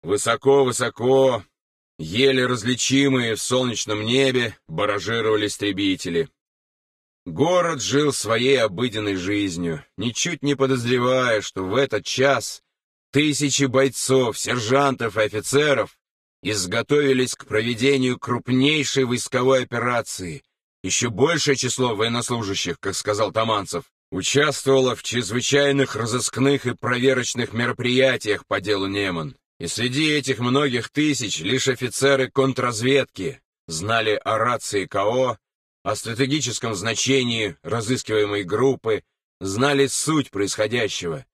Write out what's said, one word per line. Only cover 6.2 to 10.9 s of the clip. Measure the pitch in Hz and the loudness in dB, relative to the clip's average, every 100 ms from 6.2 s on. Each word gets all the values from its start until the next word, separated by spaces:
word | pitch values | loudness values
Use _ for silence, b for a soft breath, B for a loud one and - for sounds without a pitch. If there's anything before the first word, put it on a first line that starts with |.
| 78 _ _ _ _ _ _ _ _ _ | -4 _ _ _ _ _ _ _ _ _
Город | - 80 156 180 170 156 | -12 -2 2 2 0 -2
жил | 104 131 151 | -2 0 0
своей | 131 104 113 123 135 | -2 -2 0 2 2
обыденной | 110 90 123 107 104 95 | 2 0 -4 -2 -4 -2
жизнью, | 90 104 101 85 85 78 - - | -2 -2 -2 -2 -4 -6 -10 -8
ничуть | 117 117 175 160 | -6 -4 -4 -2
не | 139 | -2
подозревая, | 139 135 131 120 | 0 2 2 2